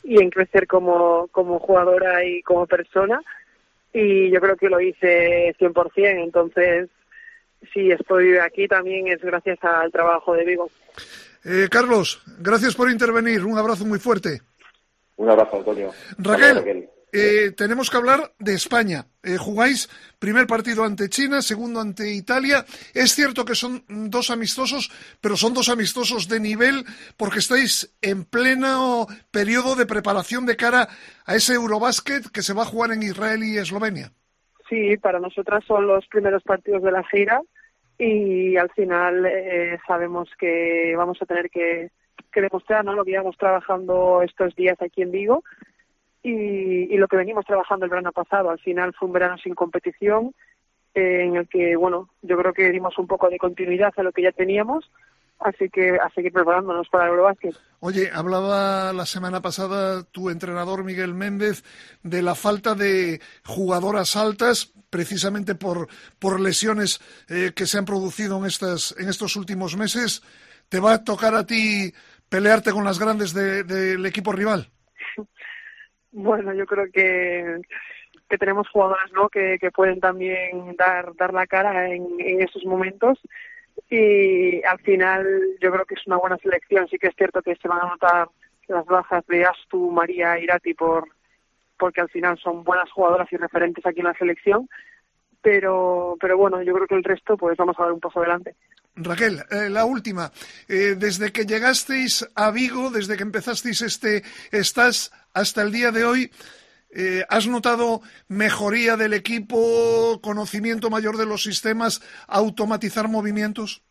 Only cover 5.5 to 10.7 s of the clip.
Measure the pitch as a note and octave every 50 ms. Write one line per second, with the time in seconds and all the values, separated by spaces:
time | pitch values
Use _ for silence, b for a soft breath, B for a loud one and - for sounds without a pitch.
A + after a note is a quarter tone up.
5.5 | D#3+ _ F#3+ F3 E3 F3 E3+ E3 _ G3 G3 G3+ G3 F3+ E3+ E3+ - F3 E3+ E3+
6.5 | _ F3+ F3 F3+ E3+ E3+ F3+ F3 _ _ _ b b b b b b b b b
7.5 | _ _ - _ - G3+ G3 F#3 F3 D#3+ - - F#3+ F#3 F3+ F#3 F3+ F3+ E3+ E3+
8.5 | - - G3 G3+ G3+ F#3 F3+ F#3 F#3+ F#3+ F#3+ F#3 F3+ E3+ F#3 F3+ F3 F3 _ F#3+
9.5 | F3+ - - E3+ E3+ E3 E3 E3 E3 E3+ E3+ E3+ E3+ E3 - - E3+ E3 E3+ F3
10.5 | F3+ F3 F3 E3